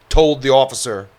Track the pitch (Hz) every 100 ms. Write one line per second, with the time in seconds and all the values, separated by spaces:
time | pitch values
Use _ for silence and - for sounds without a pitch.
0 | - - 156 139 135 131 131 120 123 101
1 | 101